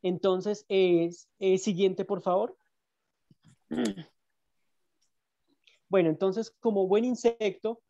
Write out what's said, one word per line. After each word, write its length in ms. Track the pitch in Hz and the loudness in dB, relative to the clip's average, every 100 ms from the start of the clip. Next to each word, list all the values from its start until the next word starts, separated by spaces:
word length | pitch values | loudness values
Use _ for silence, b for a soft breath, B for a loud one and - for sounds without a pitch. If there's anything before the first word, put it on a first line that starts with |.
Entonces, 640 | 190 180 196 185 190 208 _ | -2 0 0 0 -2 -6 _
eh, 400 | 190 185 170 170 175 - _ | 2 4 4 0 -6 -20 _
eh, 180 | 190 190 | 0 0
siguiente, 480 | 214 175 190 190 190 | 0 0 0 0 -6
por 160 | 196 | -4
favor. 360 | 185 180 233 - _ _ _ _ _ _ _ _ _ _ _ | 0 0 -2 -8 _ _ _ _ _ _ _ _ _ _ _
<clears throat> 440 | 240 233 196 156 _ _ _ _ _ _ _ _ _ _ _ _ _ _ _ _ b _ | -6 -4 -6 -16 _ _ _ _ _ _ _ _ _ _ _ _ _ _ _ _ b _
Bueno, 200 | 190 170 | 2 2
entonces, 420 | 156 190 190 220 _ | 2 -2 -2 -8 _
como 280 | 233 202 185 | -2 0 2
buen 180 | 208 247 | 2 0
insecto 760 | 233 233 233 208 185 214 226 _ | 0 0 0 -4 -4 -8 -8 _